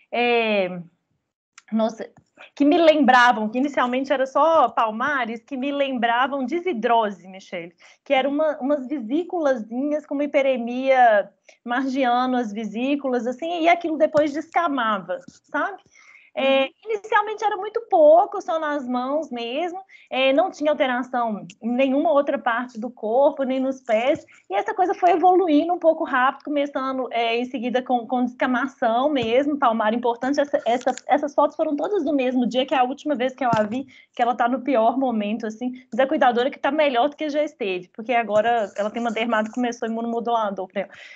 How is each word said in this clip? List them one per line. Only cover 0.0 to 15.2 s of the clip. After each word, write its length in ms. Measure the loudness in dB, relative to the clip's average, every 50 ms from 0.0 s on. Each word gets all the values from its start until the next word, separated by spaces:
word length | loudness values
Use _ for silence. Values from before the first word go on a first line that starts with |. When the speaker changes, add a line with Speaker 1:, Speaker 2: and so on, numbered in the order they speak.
| _ _
Speaker 1:
é, 680 | -4 -2 0 2 2 2 2 2 0 0 0 -2 -4 -8 -12 -14 _ _ _ _ _ _ _ _ _ _ _ _ _ _ -10 _
nossa, 380 | -2 0 0 -2 -2 -6 -12 -14 _ _ _ _ _ -20 -20 -10 _
que 100 | 0 2
me 120 | 4 4 6
lembravam, 680 | 6 6 6 6 6 6 6 8 8 6 4 2 0 -4
que 100 | -2 -2
inicialmente 540 | -2 -2 0 0 0 0 0 -2 -2 0
era 140 | 0 0 0
só 420 | 0 2 2 4 4 6 4 4 4
palmares, 760 | 2 0 0 0 0 -2 -2 -2 -2 -2 -2 -4 -6 -8 -10
que 120 | -10 -8
me 160 | -6 -4 -4
lembravam 720 | -2 -2 -2 -2 -2 -2 0 0 2 2 0 0 -2 -4 -4
desidrose, 800 | -4 -4 -4 -4 -4 -4 -2 0 2 2 2 2 0 -2 -8 -14 -18
Michele, 460 | -20 -20 -16 -14 -12 -12 -12 -12 -16 _ _ -20 _ _ _
que 100 | 0 0
era 140 | 2 2 0
uma, 300 | 0 0 0 -2 -2 -2
umas 260 | -2 -2 -2 -2 -4
vesículazinhas 1200 | -6 -8 -8 -6 -4 -4 -4 -4 -4 -4 -2 0 0 0 -2 -4 -8 -6 -6 -4 -2 -4 -4 -6
com 80 | -6 -6
uma 120 | -4 -4
hiperemia 1040 | -2 0 0 0 0 0 -2 -4 -6 -6 -2 0 2 4 6 6 6 6 4 2 -2 -6 _ _ _ -20 _ -10
margiana, 800 | -6 -4 -4 -2 -2 -2 0 0 0 2 0 0 0 0 -2
as 100 | -2 -4
vesículas, 760 | -6 -8 -8 -6 -6 -4 -2 -2 -2 -2 -2 -2 -2 -2 -2
assim, 360 | -4 -6 -6 -6 -6 -4 0
e 80 | 2 2
aquilo 280 | 2 2 0 -2 -2 0
depois 360 | 0 2 2 2 0 0 0
descamava, 840 | -6 -8 -4 -2 -2 -2 0 0 -2 -2 0 -2 -2 -4 -6 -8 -8